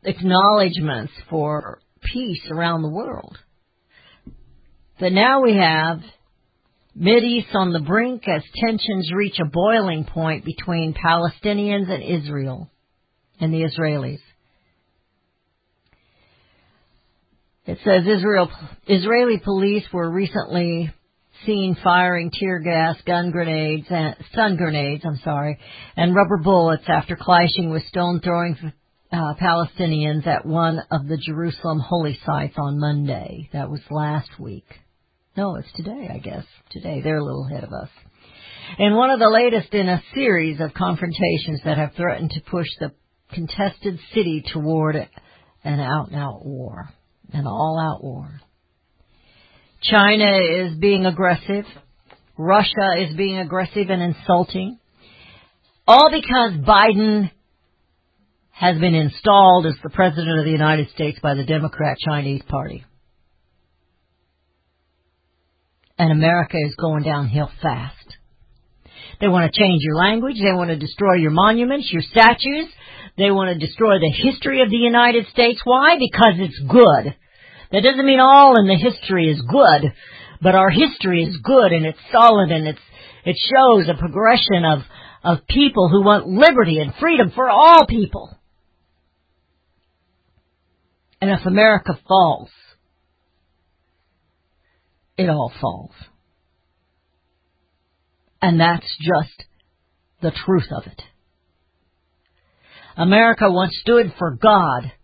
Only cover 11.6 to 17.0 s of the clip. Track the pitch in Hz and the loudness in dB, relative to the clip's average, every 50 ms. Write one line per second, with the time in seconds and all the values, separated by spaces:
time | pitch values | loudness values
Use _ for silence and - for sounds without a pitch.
11.6 | 208 208 202 202 196 180 190 - - - 185 165 147 147 147 143 135 135 127 - | -2 -4 -4 -4 -4 -4 -6 -8 -6 -6 -6 -6 -6 -8 -10 -8 -8 -8 -10 -12
12.6 | 175 - _ _ _ _ _ _ _ _ _ _ _ _ _ _ 165 160 160 160 | -16 -20 _ _ _ _ _ _ _ _ _ _ _ _ _ _ -6 -4 -2 -2
13.6 | 160 160 139 151 165 156 151 143 131 127 143 143 _ _ _ _ _ _ _ _ | -4 -4 -4 -4 -4 -4 -4 -4 -6 -10 -12 -14 _ _ _ _ _ _ _ _
14.6 | _ _ _ _ _ _ _ _ _ _ _ _ _ _ _ _ _ _ _ _ | _ _ _ _ _ _ _ _ _ _ _ _ _ _ _ _ _ _ _ _
15.6 | _ _ _ _ _ _ _ _ _ _ _ _ _ _ _ _ _ _ _ _ | _ _ _ _ _ _ _ _ _ _ _ _ _ _ _ _ _ _ _ _
16.6 | _ _ _ _ _ _ _ _ | _ _ _ _ _ _ _ _